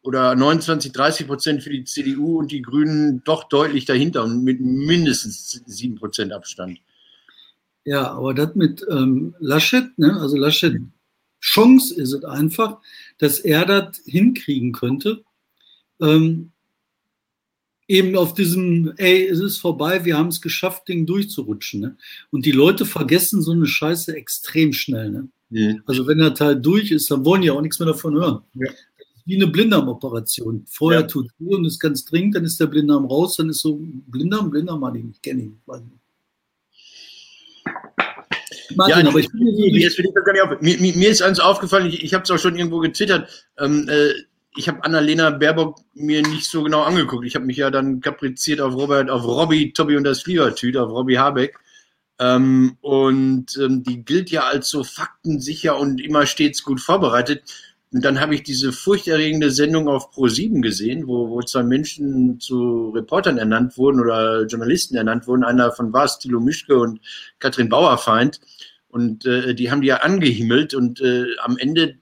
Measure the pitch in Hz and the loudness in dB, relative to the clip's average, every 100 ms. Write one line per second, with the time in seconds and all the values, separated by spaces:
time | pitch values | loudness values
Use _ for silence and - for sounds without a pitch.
0 | 135 131 127 127 139 160 160 156 131 135 | -4 0 2 4 2 2 0 -4 -4 -2
1 | 147 156 139 139 160 143 - 139 127 147 | -2 -2 -8 -6 -4 -4 -6 -10 -8 -6
2 | 135 135 156 165 147 143 123 143 151 151 | -4 -2 -2 -2 -4 -8 -4 -2 0 0
3 | 151 127 - 156 - 143 151 143 127 127 | 0 -2 -2 -4 0 0 2 -2 0 0
4 | 156 143 113 120 131 127 127 131 147 175 | 0 -2 -2 0 0 0 -2 -2 2 2
5 | 156 117 107 92 - 123 - 98 123 107 | 2 -2 -6 -12 -14 -16 -14 -10 -8 -8
6 | 107 - 98 101 - - 92 87 _ _ | -10 -6 -8 -8 -14 -14 -14 -14 _ _
7 | _ _ _ - _ _ _ _ 147 143 | _ _ _ -20 _ _ _ _ -6 -4
8 | 131 - 131 135 156 190 156 - - 147 | -4 -6 -4 -2 -2 2 0 0 -4 0
9 | 131 131 165 - 151 151 - 254 254 - | 2 2 -2 -6 -2 0 2 2 0 2
10 | 151 190 143 143 143 151 170 113 123 _ | 2 4 0 2 2 2 0 -2 -8 _
11 | _ _ _ _ - - 240 262 - 170 | _ _ _ _ 0 4 8 8 6 -4
12 | 131 139 156 135 156 - 220 214 - - | -4 -6 -8 -2 -2 0 -4 -4 -20 -20
13 | - _ 147 - 170 151 185 202 - - | -20 _ 0 0 0 2 4 2 0 -16
14 | - 165 233 254 - 135 120 117 120 135 | -4 2 2 2 -4 -2 -4 -4 -4 -2
15 | 208 220 _ _ _ _ _ _ _ _ | -4 -6 _ _ _ _ _ _ _ _
16 | 156 156 160 165 165 _ _ _ _ _ | 4 4 4 -2 -8 _ _ _ _ _
17 | _ _ _ _ _ _ _ _ - 190 | _ _ _ _ _ _ _ _ 2 4
18 | 185 185 170 190 175 180 180 170 160 - | 4 2 0 0 0 0 2 0 0 0
19 | 185 185 190 170 202 - 175 139 151 185 | 4 4 4 0 -2 -2 -4 -2 -2 0
20 | 170 151 170 165 165 - 185 180 - 175 | 0 0 0 -4 -6 -4 -4 -6 -6 -4
21 | 160 190 202 - 110 104 - 101 110 - | -2 -2 -4 -8 -8 -8 -8 -8 -8 -10
22 | - - _ 139 139 135 156 196 208 165 | -20 -20 _ -2 2 6 6 4 -2 -4
23 | 135 175 - 202 160 170 147 - 156 170 | 0 0 2 -2 0 0 0 0 -2 -4
24 | 165 156 - - - 160 156 135 - 117 | -6 -12 -12 -12 -4 0 0 0 -6 -6
25 | 107 104 135 _ _ 110 107 107 - 131 | -6 -8 -12 _ _ 0 0 0 -4 -2
26 | 127 156 156 - 147 143 135 202 208 151 | 2 4 4 4 2 4 2 2 2 -2
27 | - 143 143 190 170 139 156 - 165 156 | 0 0 4 4 4 0 -4 -2 -2 -2
28 | 165 151 175 107 _ 127 131 - _ _ | -2 0 0 -4 _ -10 -10 -10 _ _
29 | - _ - 190 180 156 226 185 131 117 | -20 _ -4 0 2 2 2 2 0 -6
30 | 135 117 107 - 113 110 - - 160 165 | -8 -8 -8 -8 -6 -8 -10 -2 2 2
31 | 156 143 120 _ 170 196 165 - 160 143 | 0 -4 -8 _ -4 -2 -2 -2 -4 -4
32 | - 165 202 196 165 - 151 147 147 143 | -2 -2 0 -2 -4 -2 0 0 2 0
33 | 131 139 180 - 160 156 156 151 160 131 | 2 0 -2 -2 -4 -2 -4 -4 -10 -14
34 | 135 123 170 214 185 147 175 156 127 117 | -10 -6 -2 -2 -2 -4 -4 -6 -8 -8
35 | 117 - 143 131 107 107 - 127 117 _ | -12 -14 -8 -8 -8 -16 -20 -18 -18 _
36 | _ _ _ _ _ _ _ _ _ - | _ _ _ _ _ _ _ _ _ -20
37 | - - - _ - _ - - - - | -20 -20 -20 _ -20 _ -12 -12 -8 -6
38 | - - - - - - - - - 165 | -6 -8 -10 -10 -10 -20 -6 2 4 6
39 | 151 160 - 220 233 208 196 - 170 - | 6 4 0 0 2 4 4 4 4 0
40 | 185 196 190 196 196 - 156 170 185 175 | 0 0 2 2 2 2 0 4 2 4
41 | 202 214 185 185 170 196 190 196 180 165 | 4 4 2 4 2 2 2 0 0 -4
42 | 160 185 185 170 180 170 170 165 160 - | -4 -4 0 0 0 0 -4 -2 -2 -2
43 | 208 175 - - _ - 143 147 143 147 | 0 0 -2 -20 _ -6 0 0 2 2
44 | 147 - - _ _ - 156 143 151 160 | 2 0 -10 _ _ -8 -6 -4 -2 0
45 | 147 160 160 143 151 160 156 - _ 147 | 2 2 2 2 0 2 -2 -4 _ -8
46 | 151 151 151 151 - 160 151 151 147 180 | -2 0 0 -2 -6 -4 0 0 2 0
47 | 147 123 123 147 127 123 139 135 135 127 | 0 -4 -6 -6 -4 -2 0 0 -2 -2
48 | 139 135 139 127 - 147 135 127 143 139 | -6 -6 -8 -4 -4 -2 -2 -2 0 2
49 | 131 127 117 123 165 156 147 - 147 147 | 2 -2 -2 0 2 2 0 -2 2 2
50 | 143 131 - 175 127 - 123 131 113 117 | 2 -2 -2 2 2 0 -2 -2 -2 -2
51 | 127 127 139 135 139 - _ _ _ _ | 0 2 2 2 -2 -6 _ _ _ _
52 | _ _ 123 127 131 131 127 127 143 135 | _ _ 2 4 6 6 4 0 0 2
53 | 135 135 131 131 123 135 135 127 123 123 | 4 2 2 0 -4 -2 0 0 -2 -8
54 | 117 170 180 160 131 139 131 147 127 - | -2 -2 0 -2 0 -2 -4 -6 -8 -10
55 | 156 _ 165 147 131 156 165 139 143 131 | -12 _ -6 -4 -6 -4 -2 0 -2 -4
56 | 151 151 139 - 147 - - 131 - 190 | 0 2 2 2 -2 -2 -6 -6 0 2
57 | 147 120 123 143 - - - _ _ 127 | 2 2 0 -6 -8 -20 -20 _ _ -2
58 | 135 135 156 143 - 127 131 127 - 202 | 0 0 0 -2 -4 -4 -4 -4 0 0
59 | - 160 156 156 147 131 147 160 151 135 | 0 0 0 0 0 2 2 2 0 -2
60 | - - 127 113 220 180 113 95 110 143 | -4 0 0 2 0 0 0 -2 -4 -6
61 | 131 120 117 120 117 131 120 131 151 - | -4 -4 -4 -6 -4 -2 0 0 -2 -6
62 | 143 131 127 120 - 127 120 117 113 110 | -4 2 2 0 -4 -2 0 -2 -4 -6
63 | 110 160 185 123 110 113 123 123 139 131 | -2 0 0 0 0 0 0 2 2 4
64 | 117 113 113 110 110 117 117 170 - 123 | 2 2 0 0 -2 -4 -2 -2 -2 -2
65 | 110 117 117 127 123 127 120 - 117 123 | -2 -2 0 0 2 2 2 0 -2 0
66 | 143 - 131 120 120 156 - 131 117 110 | 0 -2 -4 -2 0 -4 2 2 2 -4
67 | - - - _ 131 127 113 127 165 120 | -16 -20 -20 _ -6 -2 2 4 4 2
68 | - 110 123 - _ - - _ _ 120 | 2 2 2 -2 _ -20 -20 _ _ -4
69 | 120 110 127 123 127 117 120 143 139 - | -4 -2 -2 -2 -2 -4 -2 0 2 2
70 | 160 196 147 110 113 127 156 135 123 123 | 2 2 2 0 2 2 2 -2 -2 0
71 | 127 123 123 - 120 127 131 160 160 - | 0 0 -2 -6 -6 -2 0 0 0 -4